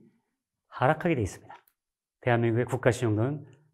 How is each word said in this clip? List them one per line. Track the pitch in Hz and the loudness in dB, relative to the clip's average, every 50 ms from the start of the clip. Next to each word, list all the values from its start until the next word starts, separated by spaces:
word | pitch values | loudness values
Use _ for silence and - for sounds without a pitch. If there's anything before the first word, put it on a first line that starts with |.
| - _ _ _ _ _ _ _ _ _ _ _ _ _ | -20 _ _ _ _ _ _ _ _ _ _ _ _ _
하락하게 | - - 120 135 156 160 - 175 160 | -4 0 2 2 2 2 0 0 0
돼 | 123 | 0
있습니다. | 104 87 - - - - - - _ _ _ _ _ _ _ _ _ _ _ _ | -2 -4 -6 -10 -20 -20 -20 -20 _ _ _ _ _ _ _ _ _ _ _ _
대한민국의 | - 127 120 117 117 113 110 117 123 | -2 0 2 2 2 2 0 0 -2
국가신용도는 | 120 - 123 - 131 113 - 123 113 107 104 110 135 147 151 - - - _ _ _ | -2 -2 0 2 2 2 2 0 0 0 0 0 -2 -2 -6 -10 -16 -20 _ _ _